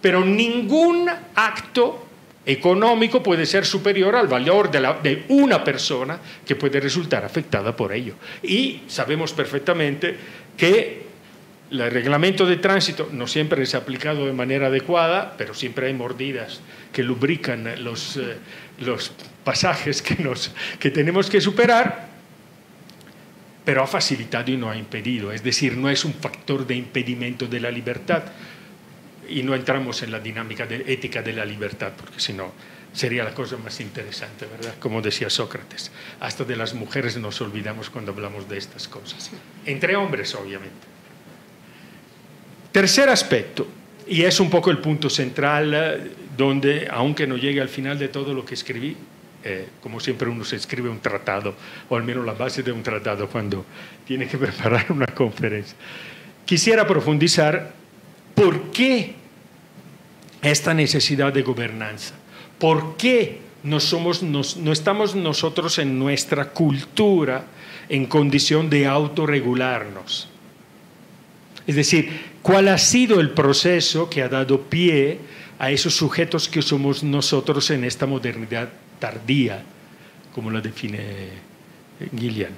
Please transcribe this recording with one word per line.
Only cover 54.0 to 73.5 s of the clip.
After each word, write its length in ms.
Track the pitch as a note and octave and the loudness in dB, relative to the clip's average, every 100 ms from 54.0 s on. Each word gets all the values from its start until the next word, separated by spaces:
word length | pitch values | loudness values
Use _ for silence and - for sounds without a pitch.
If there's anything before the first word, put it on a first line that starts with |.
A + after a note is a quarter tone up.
tiene 220 | - C3 B2 | -6 -4 -4
que 100 | C#3 | -2
<laughs> 20 | |
preparar 520 | B2+ - A2+ A2+ - | -2 0 2 2 2
una 160 | D3+ B2+ | 0 0
conferencia. 720 | - A#2+ - A2 G#2 G2+ - - - - - - - | 0 -2 0 -4 -4 -8 -16 -18 -16 -16 -18 -20 -14
Quisiera 400 | - E3+ A3+ A3 | 0 2 6 6
profundizar 880 | G#3 E3 B2+ D3+ E3 - D3+ F3 - - - - - - - | 6 2 2 4 4 6 4 2 -4 -16 -20 -20 -20 -20 -2
por 380 | - F#3+ D3+ - | 4 6 4 -4
qué 420 | - C4 B3 E3+ - - - - - - - - - - - - - | 2 4 4 0 -10 -20 -20 -20 -20 -20 -20 -20 -20 -20 -20 -20 -2
esta 320 | D3 C#3+ E3 | 2 2 2
necesidad 580 | D#3+ C#3+ D3+ - C#3 C#3 | 4 4 2 2 2 2
de 120 | C#3 | 2
gobernanza, 720 | B2+ A#2+ A#2 A2 G#2+ G#2+ - - - - - - | 0 -2 -4 -6 -8 -10 -14 -16 -20 -20 -20 2
por 400 | D#3+ D#3 D#3 - | 4 4 2 0
qué 400 | A#3+ B3 G3 - - - | 4 4 2 -4 -18 -10
no 180 | C#3+ D3+ | -2 0
somos, 440 | - E3+ E3+ E3+ | 2 2 0 0
nos, 340 | F3 C#3+ C#3 F3 | 0 -2 -2 -2
no 140 | D#3 | 0
estamos 420 | D#3 G3+ G#3 G#3 | 2 2 2 0
nosotros 640 | F#3+ E3 C#3+ D#3+ F3 E3 D#3+ | 0 0 0 0 0 0 0
en 220 | C#3 C3 | 0 0
nuestra 500 | C3+ C#3 - D3 C#3 | 0 0 0 -2 -2
cultura 960 | - D#3+ C#3 - - G#3 F#3 C#3 C3 - - - - - | 2 2 2 -2 2 4 6 2 -2 -6 -18 -18 -18 -4
en 200 | C#3 B2+ | -2 2
condición 640 | D#3 C#3+ C#3 - D3+ D#3+ | 4 4 4 4 2 4
de 160 | C#3+ C#3 | 4 4
autorregularnos. 1400 | C#3+ D3 D3 D3+ C#3+ A#2+ B2 B2+ A#2+ G#2 G2 F2+ - - - - - - - - - - - - - - - | 2 0 0 2 2 2 0 0 -2 -6 -12 -8 -8 -8 -20 -20 -20 -20 -20 -20 -20 -20 -20 -20 -20 -20 -8
Es 100 | - | 0
decir, 340 | C#3+ C#3+ E3 - - - - | 2 4 4 2 -6 -12 -2
¿cuál 260 | - F#3+ G3 | 6 8 8
ha 100 | F#3+ | 6
sido 440 | - B3 A#3+ G3+ | 6 6 6 6
el 80 | D3+ | 6
proceso 800 | D#3+ C#3 | 4 4